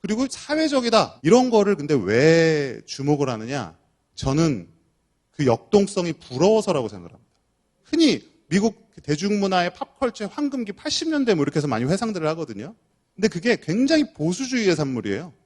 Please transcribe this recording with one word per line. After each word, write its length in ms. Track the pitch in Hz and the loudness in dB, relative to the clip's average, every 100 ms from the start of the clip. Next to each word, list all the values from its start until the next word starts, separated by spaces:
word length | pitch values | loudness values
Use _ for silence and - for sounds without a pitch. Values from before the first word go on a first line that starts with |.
그리고 240 | 190 214 262 | -4 -4 -4
사회적이다. 920 | - - 302 320 277 240 220 139 - | -6 -6 -2 0 0 2 2 2 -2
이런 260 | 151 233 254 | 4 4 6
거를 260 | 220 202 185 | 2 2 0
근데 180 | 147 | 0
왜 840 | 143 92 113 151 165 160 156 139 113 - | 0 2 4 6 6 4 0 -4 -8 -14
주목을 440 | - 139 147 139 | -6 0 0 0
하느냐? 440 | 113 113 139 92 - _ _ _ | -4 -8 -8 -10 -14 _ _ _
저는 540 | - 131 143 165 117 85 _ _ _ _ _ _ | -8 -2 0 0 -2 -8 _ _ _ _ _ _
그 160 | - 135 | -2 0
역동성이 680 | 110 - 202 196 196 175 | 0 2 2 2 -2 -4
부러워서라고 760 | 160 - 127 180 220 208 156 110 | -6 -10 0 2 4 0 -2 -4
생각을 240 | 98 85 | -10 -18
합니다. 160 | - _ _ _ _ _ _ | -20 _ _ _ _ _ _
흔히 440 | _ 311 311 139 - _ _ | _ 2 2 2 -6 _ _
미국 420 | 180 220 202 _ - | 0 0 -4 _ -16
대중문화의 720 | - 151 196 208 196 185 175 | -6 -4 -2 0 0 0 0
팝컬처의 540 | - - _ 254 233 202 | -4 -14 _ -6 -4 -10
황금기 400 | - 294 262 220 | -6 -6 -4 -8
팔십 360 | 196 302 - 320 | -8 -6 -4 -2
년대 260 | 302 247 | -2 0
뭐 80 | 180 | 2
이렇게 140 | 139 156 | 0 -2
해서 100 | 143 | -2
많이 160 | 113 123 | -2 -2
회상들을 400 | 190 226 190 156 | -2 -2 -4 -4
하거든요. 460 | 165 151 101 135 226 _ _ _ | -4 -8 -10 -14 -16 _ _ _
근데 140 | - 202 | 0 0
그게 280 | 170 214 214 | 2 -2 -2
굉장히 560 | - 190 269 320 269 | -2 0 2 2 0
보수주의의 640 | - 156 180 262 254 202 156 | -2 -4 -2 -4 0 2 2
산물이에요. 560 | 143 123 104 98 170 _ | 0 -4 -4 -4 -6 _